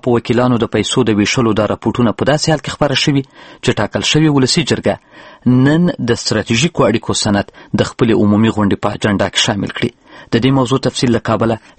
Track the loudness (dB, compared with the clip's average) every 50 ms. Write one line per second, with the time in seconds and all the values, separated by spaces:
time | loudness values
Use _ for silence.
0 | 0 0 0 0 0 0 0 0 2 2 2 0 0 -2 -2 -2 -2 0 0 0
1 | 0 2 2 0 0 0 0 0 0 0 0 0 0 -2 -2 -2 -4 -4 0 0
2 | 0 0 0 -2 -2 0 0 0 0 -2 -2 -2 -4 -8 -4 -2 -2 -2 0 -2
3 | 0 0 0 -2 -2 -6 -12 -20 -20 -20 -16 -6 -4 -2 -2 -2 -2 -4 -4 -4
4 | -2 0 0 2 2 2 2 2 2 2 0 0 0 0 -2 -2 0 -2 -4 -4
5 | _ _ -20 -20 -20 -20 -12 -4 0 2 4 4 4 4 4 2 2 0 0 -2
6 | -2 -2 -2 -2 -2 -2 -2 -2 0 0 0 0 0 -2 0 0 0 2 2 0
7 | -2 -2 -4 -2 0 0 0 0 -2 -4 -10 -20 -16 -6 -2 -2 -2 -2 0 -2
8 | 0 2 2 2 2 2 2 2 2 0 0 0 0 0 0 -2 -2 -4 -4 -2
9 | -2 -2 0 0 -2 -2 -2 -2 -2 -2 -2 -2 -4 -6 -6 -6 -6 -6 -6 _
10 | _ -20 -20 -20 -10 -2 -2 0 2 2 2 2 0 0 0 -2 -2 -2 -4 -2
11 | 0 0 0 0 0 -2 -2 0 0 -2 -2 -4 _ -16 -14